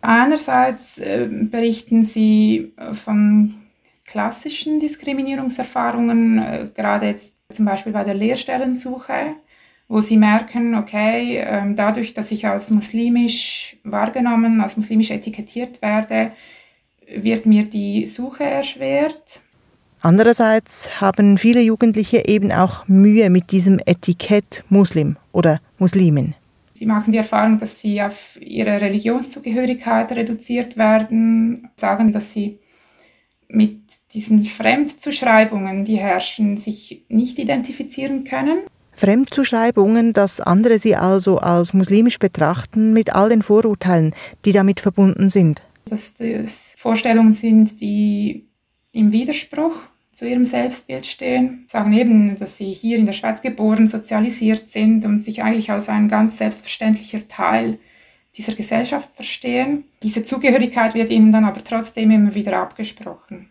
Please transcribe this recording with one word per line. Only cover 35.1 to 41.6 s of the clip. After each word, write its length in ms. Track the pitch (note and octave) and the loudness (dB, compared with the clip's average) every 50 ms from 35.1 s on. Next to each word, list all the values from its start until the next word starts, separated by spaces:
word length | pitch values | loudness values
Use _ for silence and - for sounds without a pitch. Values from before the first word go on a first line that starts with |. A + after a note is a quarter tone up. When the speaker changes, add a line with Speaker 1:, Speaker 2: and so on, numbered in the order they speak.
| C#4+ - C4 A#3+ A3 A3 A3 A3 A3 G3+ F#3+ F#3+ F#3+ G3 G3 | -6 -4 0 4 4 4 4 2 0 -6 -6 -6 -6 -6 -4
Speaker 1:
die 120 | G#3+ A3 | -2 -2
herrschen, 600 | G3 G3 G3+ F3+ F#4 F#4 - - - G#3+ G3+ G3+ | -2 0 -2 -2 -2 -4 -8 -4 -2 -2 -2 -2
sich 480 | G#3 - A3 G#3 - - - - - _ | -4 -8 -10 -10 -12 -14 -20 -20 -20 _
nicht 300 | _ A3+ A3 B3 B3 - | _ 0 0 0 0 -4
identifizieren 840 | - C4 A3 C#4 B3+ - - - - - - - - C4+ C#4 C#4 C4+ C4+ | -6 -4 -2 -2 -2 -4 -6 -10 -12 -10 -10 -8 -10 -8 -6 -6 -8 -8
können. 380 | - C4 C4 C4+ D4 E4 F#4 G4 - _ _ _ _ _ | -6 -6 -4 -2 -2 -2 -2 -4 -8 _ _ _ _ _
Speaker 2:
Fremdzuschreibungen, 1160 | - - G3 G3+ A#3+ C4+ - - C#4+ C4+ - - A3+ A3+ A#3 A#3+ G#3+ G3 G3+ A3 A#3 A#3 A#3 | 0 2 2 4 2 2 0 0 -2 -2 0 0 0 0 2 2 2 4 4 4 4 2 2
dass 300 | G#3+ - G3+ F#3+ - - | 2 2 0 0 -2 -4
andere 380 | - - F3 G3 A3 B3 A#3 G#3+ | -2 2 2 4 4 4 2 4
sie 160 | - A3 G#3 | 4 2 2
also 420 | - - F#3 F#3+ G3 F3+ G3 F#3 | 2 2 2 2 2 2 2 2
als 380 | - - - F3 E3+ | 2 2 2 2 2